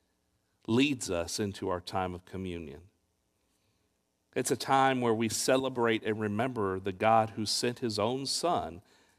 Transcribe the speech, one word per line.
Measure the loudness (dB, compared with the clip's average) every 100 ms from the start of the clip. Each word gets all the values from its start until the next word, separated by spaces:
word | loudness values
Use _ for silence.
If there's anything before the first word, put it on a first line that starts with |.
| _ _ _ _ _ _ 0
leads | 2 2 0 -4
us | -4 -4 -4
into | -4 -4 -4
our | -4
time | -4 -4 -4 -6
of | -10
communion. | -8 -8 -8 -10 -14 -20 _ _ _ _ _ _ _ _ _ _ _ _ _ _ -4
It's | -2
a | -2
time | 2 4 4 4
where | 2
we | 2 0
celebrate | 0 2 2 2 2 2 2
and | 0 -2
remember | 0 0 -2 0 -2 -2
the | -4
God | 0 4 6 4
who | -2 -4
sent | -2 -2 -2
his | -4 0
own | 0 -2 -4
Son | -2 0 0 -4 -10 -18 _ _